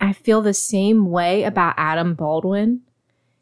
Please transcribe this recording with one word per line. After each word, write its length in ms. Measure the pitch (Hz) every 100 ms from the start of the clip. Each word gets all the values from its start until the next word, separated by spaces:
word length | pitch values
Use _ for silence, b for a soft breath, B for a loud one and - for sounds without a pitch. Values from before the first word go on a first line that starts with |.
I 100 | 196
feel 300 | 196 - 220
the 140 | 208 196
same 560 | - 202 196 220 190
way 320 | 175 175 196
about 320 | 214 185 170 -
Adam 380 | 156 160 170 165
Baldwin. 640 | 151 160 185 202 220 247 - _ _ _ _ _